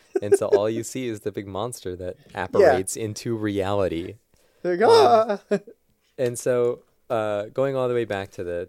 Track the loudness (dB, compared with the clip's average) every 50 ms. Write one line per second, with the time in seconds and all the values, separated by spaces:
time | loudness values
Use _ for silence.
0 | _ _ -6 -4 0 2 2 2 2 2 2 2 2 2 -2 -2 -6 -6 -8 -6
1 | -6 -6 -6 -6 -6 -6 -6 -6 -8 -8 -6 -6 -6 -6 -8 -10 -10 -10 -8 -8
2 | -8 -10 -10 _ -14 -14 -8 -6 -6 -2 2 4 6 6 4 2 -2 -6 -6 -6
3 | -6 -6 -8 -8 -6 -6 -6 -2 -2 -2 -2 -2 -2 0 0 0 0 0 -2 -4
4 | -8 -8 -12 -16 _ _ _ _ _ _ _ _ -4 -4 0 2 6 6 8 8
5 | 8 6 6 4 4 2 -2 -6 _ -2 -4 -4 -4 -6 -20 _ _ _ _ _
6 | _ _ _ -2 -2 -2 -2 -2 -2 0 2 2 2 2 0 -2 -8 _ _ _
7 | _ -4 -2 -2 0 0 -2 -4 -4 -4 -2 -2 -2 0 0 0 -2 0 0 0
8 | -2 -2 -4 -6 -6 -8 _ -10 -8 -6 -6 -6 -6